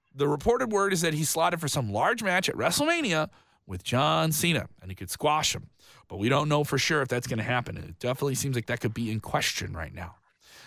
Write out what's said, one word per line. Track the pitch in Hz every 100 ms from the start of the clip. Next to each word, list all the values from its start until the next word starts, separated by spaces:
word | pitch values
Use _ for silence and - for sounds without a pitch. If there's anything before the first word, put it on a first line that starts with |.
| _
the | 135 147
reported | 147 214 247 254
word | 202 196
is | 185
that | 165
he's | 151 156
slotted | 160 170 175
for | 151
some | 147 113
large | 101 160 240
match | 208 180 196
at | -
WrestleMania | 135 175 302 339 262 160 156 - _ _ -
with | 92
John | - 120 151 160 160
Cena, | 151 170 151 - -
and | 92
he |
could | 95 90
squash | - 147 151 143
him. | - - _ - - -
But | 98
we | 117
don't | 135 151
know | 147
for | 147 139
sure | - 151
if | 127
that's | 123 123
gonna | 117
happen. | 110 123 117 -
It | 87 90
definitely | 123 131 139
seems | 127 139 123
like | -
that | 123
could | 117
be | 110 117
in | 110
question | - 147 - - -
right | - 80
now. | - 87 - _ _ - -